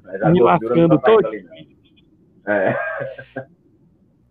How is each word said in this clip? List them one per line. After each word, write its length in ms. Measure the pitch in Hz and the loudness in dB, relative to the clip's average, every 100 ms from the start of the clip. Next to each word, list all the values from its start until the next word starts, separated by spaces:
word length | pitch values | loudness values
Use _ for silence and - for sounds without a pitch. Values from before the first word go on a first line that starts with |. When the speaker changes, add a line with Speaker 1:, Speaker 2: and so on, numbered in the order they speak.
| - | -14
Speaker 1:
Mas 160 | - | -4
a 80 | - | 0
Speaker 2:
Me 100 | 175 | 4
Speaker 1:
gordura 360 | 185 175 113 143 | 4 2 0 2
não 200 | 170 156 | 2 2
Speaker 2:
lascando 40 | |
Speaker 1:
tá 60 | - | 4
saindo 160 | 220 | 2
Speaker 2:
todo. 60 | - | 2
Speaker 1:
ali, 160 | 214 | -6
não. 1120 | 185 - - _ _ _ _ _ _ _ 98 | -16 -20 -20 _ _ _ _ _ _ _ -4
É. 240 | 104 95 - - - 139 - - - - _ _ _ _ _ _ _ _ | -2 -2 -2 -6 -10 -12 -14 -16 -16 -18 _ _ _ _ _ _ _ _